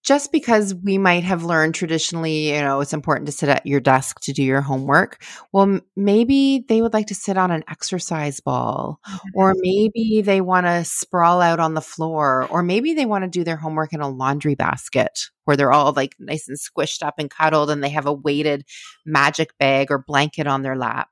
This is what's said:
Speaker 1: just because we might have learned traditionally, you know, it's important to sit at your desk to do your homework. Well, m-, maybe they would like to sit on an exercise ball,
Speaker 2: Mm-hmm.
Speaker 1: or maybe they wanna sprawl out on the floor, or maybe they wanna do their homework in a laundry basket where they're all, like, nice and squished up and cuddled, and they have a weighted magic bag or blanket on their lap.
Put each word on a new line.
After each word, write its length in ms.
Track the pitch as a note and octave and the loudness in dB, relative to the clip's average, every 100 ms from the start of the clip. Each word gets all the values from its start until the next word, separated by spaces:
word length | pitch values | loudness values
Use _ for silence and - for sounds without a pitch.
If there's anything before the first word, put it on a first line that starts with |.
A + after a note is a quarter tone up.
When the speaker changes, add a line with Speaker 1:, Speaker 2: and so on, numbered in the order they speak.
Speaker 1:
just 280 | - C#4+ C#4+ | 0 0 2
because 440 | D#4+ C4+ A3 G3 F3+ | -2 2 2 2 -2
we 220 | G3 F#3+ | -2 2
might 260 | F#3+ F3 | 2 2
have 200 | F3+ F3 | 0 -2
learned 300 | E3+ E3 D#3 | 0 2 2
traditionally, 800 | D#3 E3 D#3+ - E3 E3 D#3 D3+ | 0 -2 -2 -2 -4 -2 -2 0
you 60 | D3 | 0
know, 200 | C#3+ C#3 | 0 -2
it's 100 | C#3+ | -2
important 360 | D3+ D3+ C#3+ C#3+ | -4 -2 -2 -2
to 40 | |
sit 180 | - C#3+ | -4 0
at 160 | C3+ - | 0 2
your 140 | C#3 | 0
desk 400 | B2 C3 - - | 4 2 2 -10
to 120 | - | -6
do 100 | C#3 | -2
your 180 | C3+ C3+ | 0 0
homework. 640 | C#3 C3 C#3 D3+ G3+ - - - - | 0 -4 2 2 2 -4 -20 -20 -4
Well, 100 | G3 | 2
m-, 180 | G3 F#3+ - - | 4 2 -4 -2
maybe 680 | G3+ G#3 A#3+ C#4 C#4 C4+ C4 | 2 4 4 4 4 2 2
they 140 | A3+ | 2
would 120 | A3+ | 2
like 140 | A3 G#3+ | 0 -2
to 80 | G3+ | -6
sit 220 | - F#3+ | -4 0
on 120 | F#3 | 0
an 120 | D#3+ - | 0 -6
exercise 720 | D#3+ - F#3 - D#3+ D3 C#3 | -10 -6 -6 -4 -4 -4 -6
ball, 580 | - B2+ A#2 C3 - D3 G3 | -4 -2 -2 -4 -6 -10 -14
Speaker 2:
Mm-hmm. 220 | F#3+ G3 F#3+ | -16 -8 2
Speaker 1:
or 200 | F#3+ F#3+ | 2 4
maybe 640 | F3+ G3 G#3+ A3+ A3+ G#3+ | 2 2 2 0 0 2
they 200 | G3+ F#3+ | 2 2
wanna 420 | F#3 F#3 F3+ E3+ | 2 2 2 0
sprawl 560 | E3+ - - F3+ E3+ F3 | -2 -6 -4 2 4 4
out 200 | E3+ E3 | 4 2
on 140 | D#3+ D#3+ | 0 -2
the 60 | |
floor, 640 | - - D#3+ D#3 D3 C3 B2+ | -6 -6 -4 0 2 2 0
or 120 | E3+ | -2
maybe 320 | F3 G3+ D4 | 0 0 0
they 120 | D#4 B3 | -2 -2
wanna 240 | G3+ F#3 | -2 -2
do 140 | F3+ | -4
their 140 | E3+ D#3+ | -4 -4
homework 360 | D#3+ D#3 D#3 | -4 -4 -4
in 80 | D#3+ | -4
a 80 | C#3+ | -6
laundry 460 | C3 C3 C#3+ D3+ C#3 | -4 -2 -2 0 0
basket 680 | - - - C3 - - - _ - | 0 -4 -4 -2 -2 -4 -12 _ 0
where 100 | C#3+ | 2
they're 160 | C#3 | 4
all, 220 | D3 C#3+ | 4 4
like, 220 | C3+ C#3 - | 0 -2 -6
nice 300 | - D#3 - | -10 -8 -8
and 80 | C#3 | -12
squished 460 | - - C#3 - D3+ | -10 -6 -4 -4 -8
up 100 | - | -8
and 100 | D3 | -8
cuddled, 400 | - D#3 D#3 D3 | -2 2 2 0
and 120 | D3 | -2
they 60 | C#3+ | -2
have 180 | D3+ C#3+ | -4 -2
a 60 | |
weighted 520 | D3 D3 C#3+ D3+ C#3+ - - - - D#3 | -2 -2 -2 0 -2 -6 -20 -20 -18 -2
magic 520 | D3+ C#3+ D3 D#3+ - | 2 2 2 -4 0
bag 320 | C3+ C3+ C#3 | 2 2 2
or 80 | C#3 | -2
blanket 460 | C3+ C#3+ D3+ - C#3+ | -2 0 0 -2 -2
on 160 | C3+ | -2
their 140 | C3+ C3 | -2 -6
lap. 340 | A#2+ A#2 - | -4 -6 -8